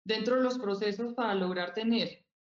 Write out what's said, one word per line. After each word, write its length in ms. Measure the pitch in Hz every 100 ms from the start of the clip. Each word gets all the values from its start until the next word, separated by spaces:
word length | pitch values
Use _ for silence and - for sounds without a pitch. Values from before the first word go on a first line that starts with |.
Dentro 320 | - 220 220 254
de 80 |
los 160 | 254 254
procesos 540 | 202 196 208 196 240
para 200 | 240 226
lograr 400 | 196 185 185 180
tener 520 | - 226 226 170 - _ _